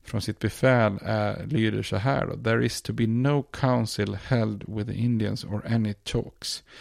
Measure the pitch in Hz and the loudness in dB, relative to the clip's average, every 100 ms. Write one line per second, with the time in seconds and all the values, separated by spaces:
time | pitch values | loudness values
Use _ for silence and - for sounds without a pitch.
0 | - 110 - 104 104 - 131 127 107 98 | -6 -4 -4 -2 -4 2 4 6 4 0
1 | - 110 104 104 104 147 110 104 104 104 | -2 0 0 -2 -2 2 2 0 -2 0
2 | 120 139 - - 113 117 117 - - 110 | 0 0 -2 -2 0 2 2 -2 -6 0
3 | 110 117 135 143 - - 131 123 110 - | 2 2 4 2 0 0 2 2 0 -2
4 | 101 101 - 123 110 104 - 107 110 104 | -2 -4 0 2 2 -2 -6 -6 -4 -2
5 | 120 117 101 104 - 104 - 113 107 101 | 0 2 0 -2 -4 -6 0 0 0 -4
6 | - 120 - - - - - - | -4 -4 -4 -10 -10 -10 -12 -20